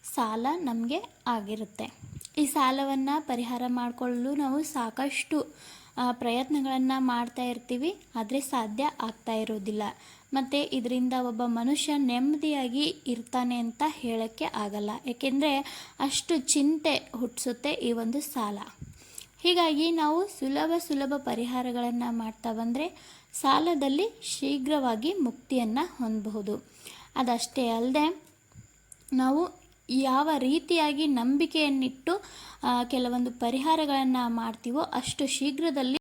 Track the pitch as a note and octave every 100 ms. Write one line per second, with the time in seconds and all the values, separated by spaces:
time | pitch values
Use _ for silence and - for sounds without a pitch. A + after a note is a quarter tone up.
0 | - - A3+ A3+ B3+ E4+ C#4+ A#3 A#3 D#4+
1 | A#4 - - A#3 G3+ A3 G#3 - A3 -
2 | - - - - C#4+ D#4 C4 C4+ C#4 C4+
3 | C4+ D4+ D4+ A#3+ A#3+ B3 B3 B3 A#3+ A#3+
4 | B3 A#3+ B3 C#4+ C4+ C#4 D#4 C4+ A3+ A3+
5 | C#4 - - D4+ - - - - - -
6 | B3 B3 A#3+ A#3+ C4 D4 C4+ C4 C4 C4
7 | B3+ A#3+ A#3+ C4 B3 A#3 - B3 D#4 G#4
8 | - A#3 G#3+ C4+ C4+ C4 A3 G#3+ C#4+ -
9 | A3+ - - A3 A3 G#3+ G3 G#3 G3+ -
10 | - - _ C4+ C4 C#4+ - C4 A#3+ B3+
11 | B3+ B3+ B3 A3+ A#3+ A#3 A#3+ D4+ - D4
12 | C4 A#3+ C4+ D4+ D#4 C#4+ B3+ B3+ D4 -
13 | - A#3 - B3+ B3 A#3+ A#3 A#3 D4+ D4+
14 | A#3+ A3+ A3 - D#4 - G#3 G#3 G#3 A3
15 | C4 A#3+ C4+ C#4 D4+ C#4 C#4 - - -
16 | C#4 - - E4 B3+ D4 C#4+ D#4 D4+ C#4+
17 | - A#3 A#3 - B3+ A#3+ C#4+ - A#3+ A#3
18 | A3+ C#4 - B3+ G#3 G3+ - - - -
19 | - - - - F4 F4 E4 D4 E4 E4
20 | D4+ D#4+ G4+ - C4+ C#4 D#4+ E4+ - C#4
21 | C4+ C#4 B3 A#3 A#3+ B3+ B3 A#3+ A#3+ A#3+
22 | A#3+ A#3 A3 A3 A#3 A3 A#3 B3 E4+ -
23 | - - _ - C#4 C#4+ E4 D#4 C#4 C#4+
24 | A4 - - - C4+ C#4+ C4 D4+ B3+ A3
25 | C#4 G4 B3 - - B3+ A3+ A#3+ F4+ -
26 | A3+ A3 G#3 G#3+ G3+ G#3 - - - -
27 | - - B3 A#3 - - A#3+ A3+ B3 C#4+
28 | D#4 F#4+ - _ _ - - _ _ -
29 | - C4 C4 C#4+ F4+ - - _ - B3+
30 | C4+ C4 D4+ D4 B3+ D#4 - F4 D4+ C#4+
31 | D#4 B3+ B3 C#4+ D#4+ D#4+ D4 C4+ C4 -
32 | - G4 - - - - B3+ B3 B3 C4
33 | B3 B3 B3 - A#3 C4 D4+ D#4+ D4 C4+
34 | C4 B3+ A#3+ A#3 A3+ A3 A#3+ C4+ - -
35 | - - C4+ - C#4 C#4+ E4 C#4 B3+ C4